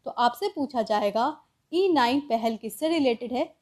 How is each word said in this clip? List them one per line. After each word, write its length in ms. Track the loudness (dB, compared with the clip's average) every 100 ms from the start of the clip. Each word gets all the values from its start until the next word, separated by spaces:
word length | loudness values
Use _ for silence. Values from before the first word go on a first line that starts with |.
| -8
तो 60 |
आपसे 360 | 0 0 0 -6
पूछा 320 | -4 -4 -2
जाएगा 420 | 0 0 0 0 -2 -4 _ _ _
ई 160 | 0 2
नाइन 320 | 4 2 2
पहल 380 | 0 0 0 -4
किससे 320 | -8 -4 0
रिलेटेड 440 | 2 2 0 -2
है, 100 | -4 -4 -8